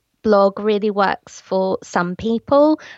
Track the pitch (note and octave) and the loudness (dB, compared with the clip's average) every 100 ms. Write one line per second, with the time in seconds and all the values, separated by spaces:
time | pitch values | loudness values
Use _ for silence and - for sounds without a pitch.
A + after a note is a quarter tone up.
0 | _ _ A3 G3+ G3+ G3 G#3 G#3 G#3+ G3+ | _ _ 2 4 4 0 -2 -2 -2 -2
1 | F#3+ - - - - F#3+ F#3+ F#3 - F3+ | -2 -4 -10 -20 -6 -4 -2 -4 -4 -4
2 | F3 F3+ A3+ A3+ - C#4 D4+ D#4 - | -4 -6 -6 -6 0 2 2 0 -6